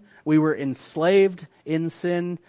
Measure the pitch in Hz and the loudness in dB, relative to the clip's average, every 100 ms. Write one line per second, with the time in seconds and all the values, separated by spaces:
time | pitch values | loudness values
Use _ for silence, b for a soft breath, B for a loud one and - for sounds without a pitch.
0 | b b - 156 156 135 139 127 - 160 | b b 0 2 2 0 -4 -8 -8 -2
1 | 165 196 196 180 156 b - 160 165 - | 2 4 4 0 -20 b -4 -4 -4 -4
2 | 175 175 175 170 | -4 -2 -4 -8